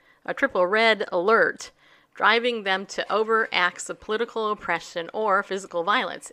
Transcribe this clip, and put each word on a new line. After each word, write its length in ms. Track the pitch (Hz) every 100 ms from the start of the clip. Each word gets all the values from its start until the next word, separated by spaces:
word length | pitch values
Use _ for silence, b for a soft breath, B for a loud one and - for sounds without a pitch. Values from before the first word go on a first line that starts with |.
| b b
a 80 | -
triple 340 | - 269 196 180
red 420 | 214 226 208 208
alert, 600 | 180 185 220 165 - - b b b b
driving 500 | - 196 226 240 233
them 200 | 196 190
to 280 | 196 - -
overt 360 | 202 220 220 -
acts 360 | - 180 - -
of 120 | 170
political 500 | - 214 233 233 214
oppression 580 | 208 - 170 - 175 170
or 280 | - 214 190
physical 400 | 196 196 190 175
violence. 480 | 170 233 - - -